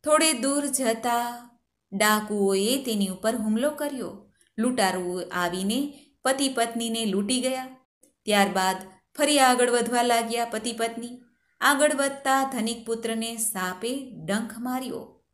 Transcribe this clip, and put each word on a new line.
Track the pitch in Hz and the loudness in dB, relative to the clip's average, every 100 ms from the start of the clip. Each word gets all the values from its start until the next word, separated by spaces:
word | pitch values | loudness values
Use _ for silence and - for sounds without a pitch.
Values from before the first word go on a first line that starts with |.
થોડે | 294 302 320 | 4 4 4
દૂર | 254 269 285 285 | 2 0 0 -2
જતા | 262 247 226 240 240 240 240 247 _ _ _ _ | 0 0 0 0 0 -2 -8 -16 _ _ _ _
ડાકુઓએ | 196 208 214 214 208 196 196 208 269 | 2 4 4 2 2 2 4 2 0
તેની | 262 214 190 | -2 0 -2
ઉપર | 185 220 233 | 0 -2 -2
હુમલો | 214 220 285 | 0 2 0
કર્યો. | 294 294 269 190 202 - _ _ - | -2 -6 -6 -8 -10 -20 _ _ -2
લૂંટારુઓ | 233 254 190 185 180 180 175 | -2 2 0 0 -4 -4 -4
આવીને | 180 175 180 196 247 294 - - _ | -2 -2 0 0 0 -2 -8 -20 _
પતિ | 254 269 269 | -2 0 0
પત્નીને | 262 233 233 233 226 226 | 0 -2 -2 -4 -2 0
લૂંટી | 190 202 254 | 0 0 0
ગયા. | 254 262 262 262 _ _ _ _ - | 0 -4 -8 -16 _ _ _ _ 0
ત્યારબાદ | 208 196 185 190 302 - - _ | 4 4 2 0 -2 -8 -20 _
ફરી | - 294 294 | -2 2 6
આગળ | 262 247 247 | 6 6 4
વધવા | 240 233 247 | 2 2 2
લાગ્યા | 240 233 220 233 233 | 4 2 0 -4 -4
પતિ | 226 233 | -4 -6
પત્ની. | 226 226 233 240 - _ _ _ _ | -4 -4 -4 -12 -14 _ _ _ _
આગળ | 262 277 302 | 2 4 4
વધતા | 285 277 269 269 269 | 2 -2 -2 2 2
ધનિક | 269 254 226 233 | 2 -2 -4 -4
પુત્રને | 226 226 226 226 226 226 | -6 -6 -4 -4 -6 -4
સાપે | - 190 185 185 233 277 262 160 | -4 -2 -6 -4 -6 -6 -8 -12
ડંખ | 156 208 233 220 | -4 -4 -4 -8
માર્યો. | 247 254 262 - - _ _ | -6 -6 -6 -10 -12 _ _